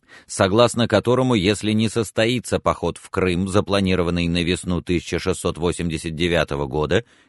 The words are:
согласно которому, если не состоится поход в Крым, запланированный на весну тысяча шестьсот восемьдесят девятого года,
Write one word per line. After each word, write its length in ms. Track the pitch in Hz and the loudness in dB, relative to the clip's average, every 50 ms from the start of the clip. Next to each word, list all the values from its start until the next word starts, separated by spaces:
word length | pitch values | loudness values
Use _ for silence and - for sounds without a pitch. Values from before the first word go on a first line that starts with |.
| _ _ - - - | _ _ -20 -20 -18
согласно 640 | - - - 101 92 95 113 120 117 - 117 117 107 | -12 -2 0 2 2 4 4 4 4 4 0 0 2
которому, 460 | 104 101 - 117 123 123 131 127 123 | 2 2 2 2 2 2 2 2 2
если 360 | 107 85 101 104 - 101 107 | 2 4 2 0 0 0 0
не 180 | 107 110 113 113 | 0 2 0 0
состоится 720 | - 117 110 - - - 110 117 127 120 - - 101 85 | 0 -2 -4 -2 -2 0 0 0 0 -2 -2 -2 -4 -2
поход 400 | - 87 82 - - 85 80 - | 0 0 -2 0 -2 -4 -4 -4
в 120 | - - | -10 -8
Крым, 360 | - 95 90 92 87 85 98 | -2 0 0 2 2 0 0
запланированный 800 | 95 92 104 - - 98 101 98 92 92 90 87 82 87 87 85 | 0 0 0 0 2 0 0 2 2 2 2 0 0 0 0 0
на 160 | 85 85 87 85 | 0 0 0 0
весну 400 | 82 87 - - 90 90 82 - | 0 -2 -2 -2 -4 -4 -4 -2
тысяча 380 | - 90 82 - - 92 82 | -2 -2 -2 -2 -2 -6 -4
шестьсот 360 | - 95 87 - - 90 80 | -2 -2 -4 -2 -2 -4 -4
восемьдесят 600 | 76 82 87 78 - 87 87 78 76 - 85 80 | -2 -2 -2 -2 -2 -4 -4 -4 -4 -6 -6 -4
девятого 500 | 73 87 87 85 82 76 - 76 71 71 | -2 0 2 2 2 0 0 -2 -4 -4
года, 380 | 65 62 76 76 71 85 107 120 _ _ _ _ | -4 -2 -2 -2 0 0 -2 -2 _ _ _ _